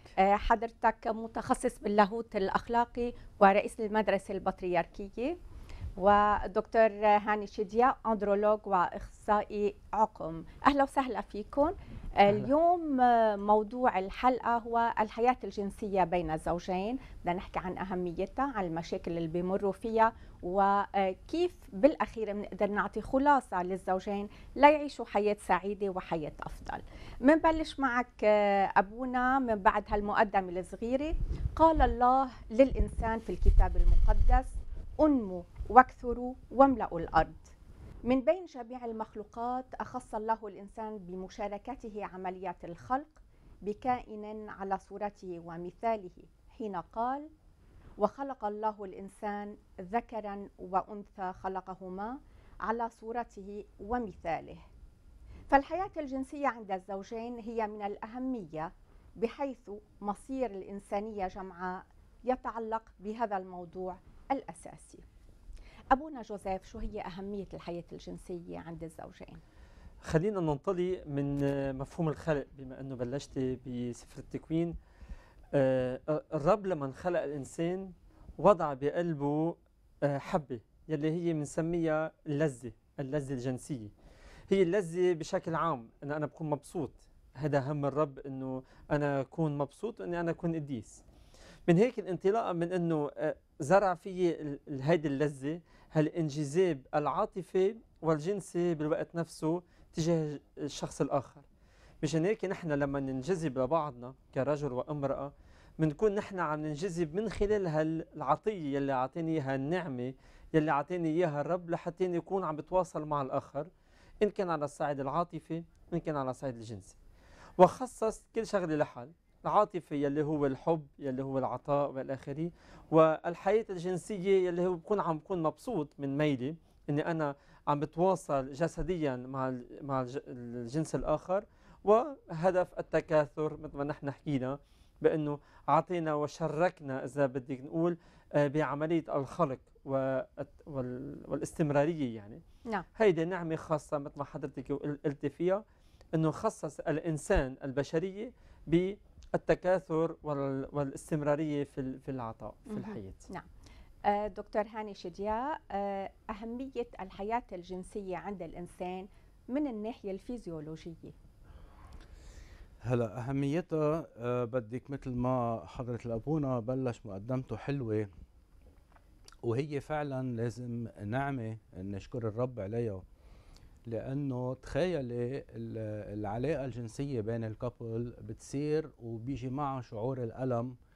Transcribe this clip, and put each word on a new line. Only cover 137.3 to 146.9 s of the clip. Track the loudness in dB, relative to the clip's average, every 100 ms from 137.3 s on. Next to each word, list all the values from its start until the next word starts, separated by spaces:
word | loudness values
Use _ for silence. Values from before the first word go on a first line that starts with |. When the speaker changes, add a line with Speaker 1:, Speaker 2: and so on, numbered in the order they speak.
| 0 -6 -8
Speaker 2:
نقول، | -4 0 0 0 -8 -20 -2
آه، | 2 4
بعملية | 2 0 0 0 0 0
الخلق | -4 -4 -2 -2 -2 _ _
والت-، | -4 0 0 -2 -4 -10 -12 -14 -10
وال-، | -6 -6 -8 -10 -12 -8
والاستمرارية | -6 -4 -2 2 4 2 0 -4 -6
يعني. | -12 -18 -20 -14
Speaker 1:
نعم. | -6 -6 -6 2
Speaker 2:
هيدي | 4 4
نعمة | 0 -2 -4 -4
خاصة | -2 -4 -2 -6
مثل | -4 -10
ما |
حضرتك | -10 -8 -8 -8 -6
قل-، | -4 -4 -4
قلتي | -4 -2 -4
فيها، | -2 0 0 -4 _ _ -20 -4
إنه | 0 2
خصص | 0 -4 -4 -8 -6
الإنسان | -2